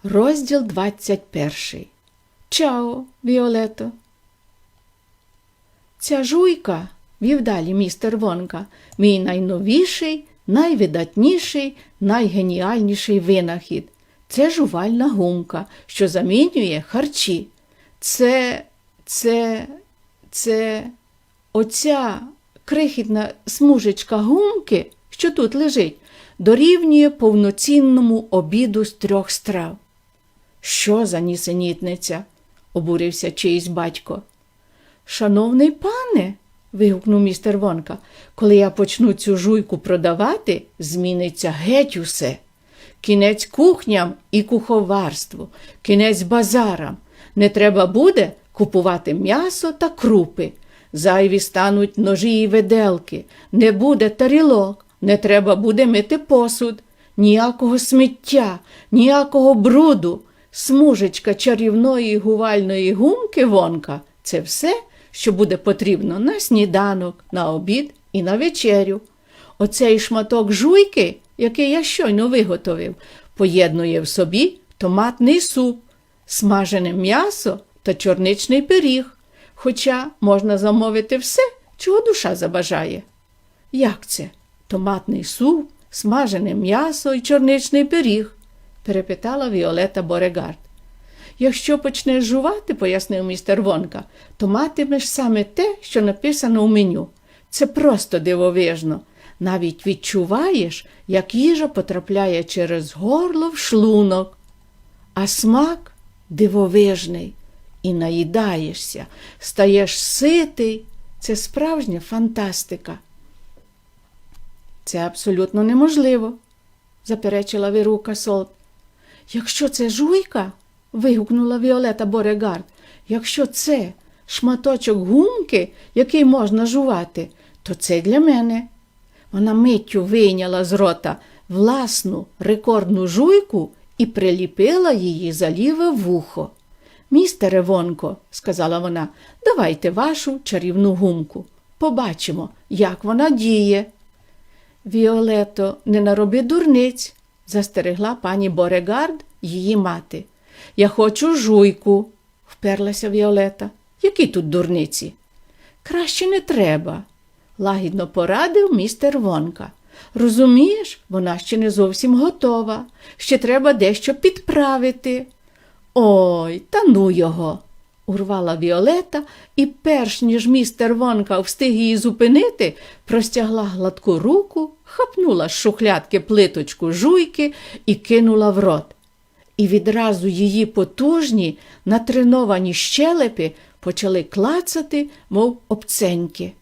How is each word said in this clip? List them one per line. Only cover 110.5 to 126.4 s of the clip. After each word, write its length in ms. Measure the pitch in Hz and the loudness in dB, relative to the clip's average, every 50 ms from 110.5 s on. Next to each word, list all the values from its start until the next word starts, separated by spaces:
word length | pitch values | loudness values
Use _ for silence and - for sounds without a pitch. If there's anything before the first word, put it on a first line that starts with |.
| - - 233 220 220 220 220 - - - - - - - | -4 -4 -4 -4 -4 -8 -12 -18 -20 -20 -20 -20 -20 -14
Це 160 | - - 220 | -8 -6 -6
справжня 640 | 208 - - - 269 294 320 330 311 262 220 175 170 | -6 -6 -8 -6 -4 -4 -2 -4 -4 -4 -6 -8 -8
фантастика". 1000 | - - 220 226 226 226 226 226 208 196 175 - - - 180 175 - - 165 - _ _ _ - - - _ - - - - - _ _ _ _ _ _ _ _ _ _ _ _ - - - - - - - - _ - - - - | -8 -8 -4 -4 -2 -2 -2 -4 -6 -6 -6 -8 -10 -10 -12 -14 -14 -18 -18 -18 _ _ _ -20 -20 -20 _ -20 -20 -20 -20 -20 _ _ _ _ _ _ _ _ _ _ _ _ -20 -20 -20 -20 -20 -20 -20 -20 _ -20 -20 -20 -16
"Це 140 | - - 175 | -10 -8 -6
абсолютно 640 | 170 175 175 - - 208 190 180 190 190 - 208 214 | -6 -6 -8 -6 -4 -2 0 0 -2 -2 0 0 0
неможливо", 720 | 220 240 254 294 320 311 294 277 262 254 240 220 220 240 233 _ _ _ _ _ _ _ _ _ _ _ _ _ | 2 4 4 4 4 4 2 2 2 2 0 -2 -6 -10 -14 _ _ _ _ _ _ _ _ _ _ _ _ _
заперечила 640 | - 220 214 220 202 202 202 202 196 - 208 196 202 | -8 -8 -4 -4 -2 -2 -2 -4 -4 -6 -4 -4 -2
Вірука 440 | 202 214 208 214 214 208 214 - 214 | 0 0 0 0 0 -2 -4 -8 -10
Солт. 340 | 208 - 220 202 196 190 - _ _ _ _ _ _ _ _ _ _ _ _ _ _ _ _ - | -8 -4 -4 -4 -4 -4 -8 _ _ _ _ _ _ _ _ _ _ _ _ _ _ _ _ -8
"Якщо 360 | 233 240 - - - 294 277 | -8 -6 -6 -4 -2 -2 -4
це 200 | 285 - 240 226 | -2 -2 -4 -4
жуйка", 640 | 214 220 294 311 359 381 381 - - 233 190 190 - _ _ _ _ _ _ _ - | -2 -2 0 2 2 0 0 -2 -6 -6 -6 -6 -10 _ _ _ _ _ _ _ -8
вигукнула 640 | 226 220 269 240 220 208 220 233 240 240 240 240 240 | -2 2 2 2 2 0 0 0 0 0 0 0 0
Віолета 480 | 233 254 254 247 254 240 214 220 220 | 0 0 2 2 0 -2 -2 -2 -4
Борегард, 580 | 202 196 226 208 208 214 208 220 208 175 165 185 _ _ _ _ - - - _ _ | -2 -2 0 0 0 -2 -2 -2 -4 -6 -6 -12 _ _ _ _ -20 -20 -20 _ _
"якщо 380 | 214 233 226 - - 294 277 | -6 -6 -4 -6 -2 -2 -2
це 460 | - - - - 294 302 262 202 175 202 _ _ _ _ _ _ | -2 -2 -6 -2 -2 0 -2 -2 -6 -10 _ _ _ _ _ _
шматочок 720 | - - - - 247 254 247 247 277 269 247 254 233 214 202 | -12 -10 -2 0 0 -2 0 0 -2 -2 0 0 -2 -2 -2
гумки, 720 | 180 180 214 285 349 415 494 466 359 - - 196 175 - - - - - - | 0 2 4 4 4 2 0 -4 -6 -2 -2 -2 -2 -2 -10 -20 -20 -6 0
який 300 | 233 254 247 - 311 294 | 0 0 2 4 4 4
можна 420 | 262 262 269 | 6 4 4